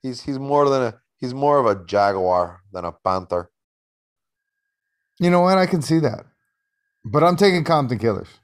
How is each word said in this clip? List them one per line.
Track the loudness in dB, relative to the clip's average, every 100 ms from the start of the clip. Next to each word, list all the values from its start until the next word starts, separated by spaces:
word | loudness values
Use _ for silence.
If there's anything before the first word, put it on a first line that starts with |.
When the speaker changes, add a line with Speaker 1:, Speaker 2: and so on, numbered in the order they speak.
Speaker 1:
He's, | -12 -12
he's | -10 -8
more | 0 2 2
than | 2
a, | -2 -6 _ _
he's | -10
more | -2 2 2
of |
a | 2 -2 -2
jaguar | 0 2 0 0 0 -2 -8 _
than | -10
a | -10
panther. | -6 -4 -4 -4 -6 -6 _ _ _ _ _ _ _ _ _ _ _ _ _ _ _ _ _
Speaker 2:
You | 0
know | 2
what? | 4 2
I |
can | 2 -2
see | 0 0
that. | 0 -6 -16 _ _ _ _ _ _ _ -4
But | 2
I'm | 2 4
taking | 2 2
Compton | 0 0 0 -2
Killers. | -2 -2 -8 _